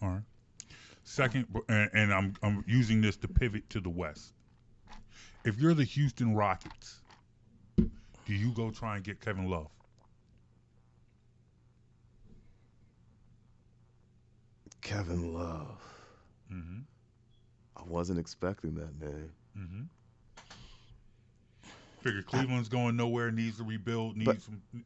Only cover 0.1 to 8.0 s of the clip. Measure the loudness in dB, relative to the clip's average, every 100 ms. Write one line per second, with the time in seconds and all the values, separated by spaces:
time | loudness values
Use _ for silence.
0.1 | -4 -8 -18 _ -20 -20 -20 -20 -20 -6
1.1 | 0 2 2 -2 -4 2 4 4 4 4
2.1 | 4 2 0 0 0 4 4 6 6 4
3.1 | 2 0 2 2 -2 -6 -6 -4 -4 -6
4.1 | -8 -18 -20 _ -20 -20 -20 -20 -18 -18
5.1 | -20 -20 -4 -2 4 6 6 4 4 2
6.1 | 4 2 4 4 0 -6 -14 -18 -20 -20
7.1 | -20 _ _ -20 -20 0 2 2 -2